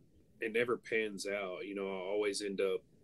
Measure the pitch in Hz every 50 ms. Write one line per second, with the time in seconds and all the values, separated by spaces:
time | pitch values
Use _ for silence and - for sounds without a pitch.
0 | - _ _ - - _ - - 117 113 107 117 120 120 113 101 - - 117 113
1 | 110 107 101 92 - 101 101 101 98 92 90 80 87 101 98 98 98 98 98 95
2 | 90 95 104 107 107 104 98 98 104 101 98 95 98 95 95 90 - - - -